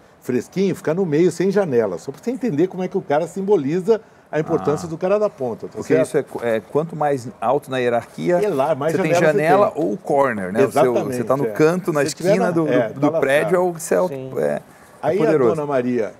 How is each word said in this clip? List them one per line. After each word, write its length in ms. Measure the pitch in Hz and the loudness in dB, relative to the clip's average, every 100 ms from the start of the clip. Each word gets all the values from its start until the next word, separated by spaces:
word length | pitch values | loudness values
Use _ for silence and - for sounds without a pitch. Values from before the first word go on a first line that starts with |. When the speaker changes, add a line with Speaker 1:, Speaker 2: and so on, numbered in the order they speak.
| _ _ | _ _
Speaker 1:
fresquinho 540 | - 127 - 175 196 151 | -4 -4 -2 -2 -2 -2
fica 180 | - | -4
no 120 | 170 185 | -2 0
meio, 260 | 147 180 | 2 2
sem 200 | 165 190 | 2 0
janela, 460 | 196 185 120 107 85 | 0 2 2 0 -2
só 140 | - | -8
pra 100 | - | -10
você 80 | 233 | -8
entender 360 | 240 247 143 185 | -4 -2 0 0
como 140 | 180 | -2
é 40 | 185 | -4
que 100 | 190 | -4
o 40 | |
cara 260 | - 156 165 | 0 -2 -2
simboliza 720 | 196 196 202 135 175 180 214 - - - | -4 0 0 2 0 0 0 -2 -20 -6
a 80 | 151 | -4
importância 460 | 156 165 185 151 175 | -2 -2 0 -2 -4
Speaker 2:
Ah. 20 | |
Speaker 1:
do 80 | 160 | -4
cara 220 | 180 208 | 0 0
da 100 | 208 | 0
ponta, 380 | - 123 104 92 | -4 -8 -8 -10
tá 60 | - | -8
Speaker 2:
Porque 160 | - 156 151 | 0 0 2
Speaker 1:
certo? 200 | 151 - | -2 -4
Speaker 2:
isso 140 | - | -4
é, 120 | 117 110 | -2 -2
é 40 | |
quanto 360 | - 143 165 160 | -2 -4 -4 -2
mais 320 | 147 139 117 - | -2 -2 -6 -4
alto 300 | 113 143 139 | -2 -2 -2
na 80 | 131 | -2
hierarquia, 640 | 120 117 - - 160 175 | 0 -2 -4 -6 0 0
Speaker 1:
É 60 | 208 | 0
lá, 240 | 143 143 | 0 0
mais 220 | 143 151 170 | 0 -2 0
Speaker 2:
você 60 | |
tem 100 | 170 | 2
Speaker 1:
janela 180 | 170 160 | 4 4
você 40 | 151 | 2
Speaker 2:
janela 280 | 156 190 208 | 4 4 2
Speaker 1:
tem. 120 | 143 | 0
Speaker 2:
ou 140 | 175 208 | -4 -4
corner, 540 | - 143 135 107 92 | 0 2 2 0 -2
né? 140 | 107 127 | 0 2
O 60 | |
seu, 100 | 120 127 | 2 2
Speaker 1:
Exatamente, 240 | 117 - 123 | 2 -2 -4
Speaker 2:
você 60 | |
tá 140 | 117 139 | -2 0
no 80 | 123 | 0
Speaker 1:
é. 60 | |
Speaker 2:
canto, 420 | 107 156 180 180 | 2 2 2 -2
na 100 | 151 147 | -2 -2
Speaker 1:
Se 100 | - | -2
tiver 140 | 170 | 0
Speaker 2:
esquina 160 | 214 214 | 2 2
Speaker 1:
na, 40 | |
Speaker 2:
do, 160 | 170 151 | 0 2
Speaker 1:
é, 220 | 123 113 | 2 0
Speaker 2:
do, 100 | 135 | 0
Speaker 1:
tá 100 | 147 | 0
Speaker 2:
do 80 | 156 | 2
prédio, 240 | 139 143 | 2 2
Speaker 1:
lascado. 120 | - 180 | 2 2
Speaker 2:
é 140 | 180 | 0
o 40 | |
que 100 | 165 | -2
você 120 | - 185 | -2 0
é, 120 | 180 | 0
Speaker 3:
Sim. 240 | 135 131 135 | -4 -8 -4
Speaker 2:
é, 40 | 147 | -2
é 160 | 147 - - - - | -4 -8 -20 -20 -6
Speaker 1:
Aí 140 | - - | -2 0
a 40 | |
Speaker 2:
poderoso. 320 | - 156 120 160 | 2 4 4 2
Speaker 1:
Dona 120 | 147 | -2
Maria, 460 | 135 123 120 98 | -2 0 -2 -4